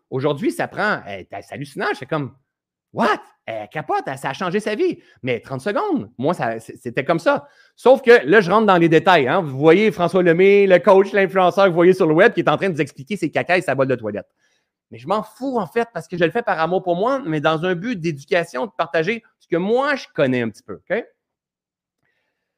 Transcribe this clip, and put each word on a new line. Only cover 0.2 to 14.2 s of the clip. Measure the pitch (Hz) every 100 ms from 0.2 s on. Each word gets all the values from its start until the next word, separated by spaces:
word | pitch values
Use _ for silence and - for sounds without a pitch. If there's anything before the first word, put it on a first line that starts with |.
| 147 143 254
ça | 247 127
prend, | 143 208 160
hey, | 95 98 85
t'as, | 98
c'est | - 104
hallucinant, | 151 - 254
je | -
fais | 127
comme, « | 156 131 - _ _ _ _ _
What ? » | 107 190 403 - _
Elle | - 110 104
capote, | 151 151 392 175
elle, | 131
ça | 147
a |
changé | 135 185 196
sa | 202
vie. | 214 359 - _ _
Mais | 131 120
trente | - 135
secondes, | 202 226 415 285 101 -
moi, | 139
ça, | 180 123 113
c-, | - -
c'était | 120 123
comme | 135 165
ça. | 285 285 - _ _ _
Sauf | 233 262
que | 233 233 127
là, | 214
je | 170
rentre | 208 214
dans | 180
les | 170
détails. | 160 196 175 127
Hein. | 175
Vous | 156 131
voyez | 156 170 214
François | - 170 190
Lemay, | 175 165 196 202 196
le | 175
coach, | 208 190 202
l'influenceur | 202 190 185 180 180 196
que |
vous | 165
voyez | 175
sur | 185 170
le |
web, | 156 220
qui | -
est | 160
en | 147
train | 190
de |
vous | 151
expliquer | 147 - 135 208
ses | 151
caca | 139 127 180
et |
sa | 170
bolle | 135 131
de |
toilette. | 123 107 101